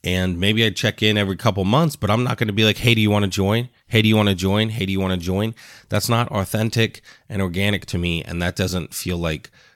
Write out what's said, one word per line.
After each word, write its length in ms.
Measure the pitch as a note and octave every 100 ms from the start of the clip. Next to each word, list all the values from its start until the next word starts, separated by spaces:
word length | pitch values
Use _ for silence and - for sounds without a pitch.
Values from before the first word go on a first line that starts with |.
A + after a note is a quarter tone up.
And 360 | F2+ F#2 F#2 E2+
maybe 260 | G2 A2 A2+
I 40 |
check 300 | F2+ G#2+ -
in 160 | G#2+ G#2
every 200 | G2 F#2
couple 260 | A#2 G2
months, 320 | F#2+ B2+ E3 -
but 140 | G2+
I'm 140 | A2
not 140 | B2 A#2+
gonna 160 | A2
be 120 | G#2 G#2+
like, 120 | G2+
"Hey, 180 | A#2 A2+
do 60 |
you 100 | G#2+
wanna 160 | G#2 G2+
join? 420 | F#2 F#2+ A2+ B2 _ _
Hey, 140 | A2+
do 60 | G#2+
you 80 | G#2+
wanna 200 | G2+ F#2
join? 340 | F#2+ G#2 A2
Hey, 160 | A2 F#2+
do 60 |
you 80 | F#2+
wanna 180 | F#2+ F#2
join?" 360 | E2+ F#2 A2 A#2 - - _
That's 200 | G#2 -
not 180 | A#2 A#2+
authentic 720 | G#2 F#2+ A2 A2 A#2 A2 - - - _
and 120 | G#2
organic 440 | F#2+ E2+ G2+ G#2 -
to 100 | F#2
me, 260 | F2 E2+
and 180 | - E2+
that 140 | F2 -
doesn't 380 | F#2 F2+ E2
feel 240 | - - F2
like 340 | E2+ D#2 - _ _